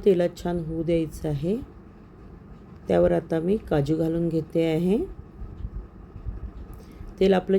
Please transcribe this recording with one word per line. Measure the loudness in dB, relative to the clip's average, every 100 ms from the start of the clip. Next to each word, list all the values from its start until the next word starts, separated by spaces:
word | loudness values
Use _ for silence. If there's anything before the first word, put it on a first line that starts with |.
| 6
तेलात | 6 4 0
छान | -4 -2
होऊ | -2 -4
द्यायचं | 0 2 0 -4 -4
आहे. | -2 0 -2 -4 -16 -20 -20 -20 -20 -20 -20 -20 -20 -20 -16 0
त्यावर | 4 4
आता | 2 0 -2
मी | 0 -2
काजू | 0 0 2 0
घालून | 0 0 0
घेते | 0 -2 0 2
आहे. | 2 2 2 0 -8 -16 -14 -14 -10 -10 -10 -14 -18 -18 -12 -10 -10 -12 -12 -14 -16 -16 -16 -16 2
तेल | 4
आपलं | 4 4